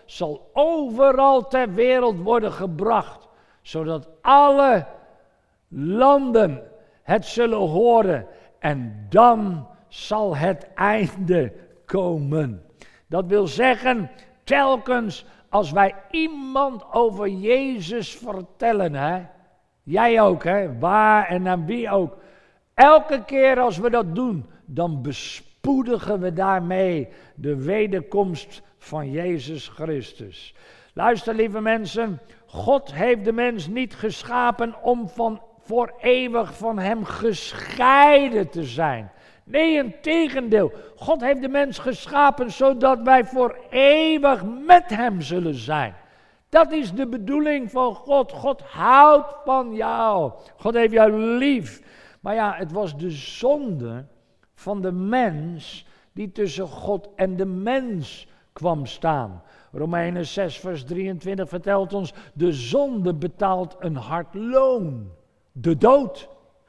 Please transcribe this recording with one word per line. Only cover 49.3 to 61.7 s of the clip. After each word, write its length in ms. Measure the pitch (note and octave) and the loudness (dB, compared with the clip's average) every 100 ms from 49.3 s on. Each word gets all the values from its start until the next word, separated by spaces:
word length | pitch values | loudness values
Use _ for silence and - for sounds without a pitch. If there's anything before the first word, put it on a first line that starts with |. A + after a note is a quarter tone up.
| - - | -8 -2
van 300 | C4 A#3+ A3 | -2 -2 -6
jou. 560 | A3 A3+ A3 G3 C#3+ - - _ | -4 -2 0 0 -2 -6 -20 _
God 160 | G#3 | -4
heeft 200 | A#3 A3+ | 0 2
jou 180 | A3 A3 G#3+ A3+ A#3+ | 4 4 4 -2 0
lief. 440 | C#4 C4 B2+ - - - - _ | 0 0 -4 -14 -20 -20 -20 _
Maar 160 | F#3+ A3 | -6 -2
ja, 180 | G#3 E3+ | -2 -4
het 140 | D#3+ | -6
was 260 | F3+ F#3+ C#3+ | -6 -6 -6
de 140 | F3 | -8
zonde 920 | D3+ - - B3 D4 C4 D#3 A#2 A#2 C#3 _ _ _ _ | -10 -12 -4 0 0 -2 -8 -8 -10 -16 _ _ _ _
van 280 | _ F#3 G3+ | _ -10 -6
de 100 | F#3 | -6
mens 920 | F3+ F#3+ B3+ A#3 D3+ D#3+ E3+ - - - _ _ | -4 -2 0 0 -2 -8 -12 -16 -20 -20 _ _
die 180 | - G#3 | -14 -12
tussen 360 | - G3+ C#3+ F3+ | -6 -6 -6 -10
God 420 | - F#3+ G3+ - - | -10 -6 -6 -8 -4
en 200 | F#3+ F#3 | -4 -2
de 100 | F#3+ | -6
mens 800 | F#3 G#3 C4+ B3+ F#3+ C3 - - _ _ | -6 -4 -4 -4 -6 -8 -14 -20 _ _
kwam 320 | - E3+ D#3 C3 | -6 -4 -4 -6
staan. 560 | - E3 D3 A2 F2+ - _ _ | -6 -2 -2 -4 -12 -20 _ _
Romeinen 540 | - D#3 E3+ E3+ F3 D#3+ | -10 -6 -4 -4 -6 -8
zes 340 | - F#3 - | -6 -6 -8
vers 240 | F#3 E3 | -10 -10
drieëntwintig 640 | B2+ F3 F#3+ F3 F#3 G3 F#3 | -8 -8 -8 -8 -8 -8 -8
vertelt 440 | F3+ G3 | -8 -2